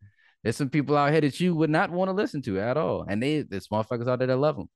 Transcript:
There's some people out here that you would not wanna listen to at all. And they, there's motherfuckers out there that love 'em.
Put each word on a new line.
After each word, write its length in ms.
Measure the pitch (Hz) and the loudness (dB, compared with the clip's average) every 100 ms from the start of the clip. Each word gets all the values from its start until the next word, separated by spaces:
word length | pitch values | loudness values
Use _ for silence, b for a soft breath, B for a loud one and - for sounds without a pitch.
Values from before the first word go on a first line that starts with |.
| 101 b b b | -20 b b b
There's 140 | 107 - | -4 -2
some 120 | 139 | 0
people 280 | 156 139 147 | 0 2 4
out 140 | 143 | 4
here 100 | 160 | 4
that 180 | 147 - | 2 2
you 160 | 180 160 | 0 2
would 140 | 156 | 2
not 200 | 156 151 | 2 0
wanna 240 | 175 190 | 0 -2
listen 280 | 190 226 147 | -2 -2 -4
to 160 | 120 95 | -4 -2
at 160 | 113 139 | 0 0
all. 280 | 175 95 92 | 0 -2 -4
And 160 | 104 | -2
they, 180 | 135 151 | 0 -2
there's 240 | - 95 - | -4 -8 -4
motherfuckers 380 | 107 110 123 120 | -4 -2 -4 -2
out 100 | 123 | 0
there 80 | 127 | 0
that 100 | 127 | 2
love 200 | 151 139 | 0 -2
'em. 100 | - | -8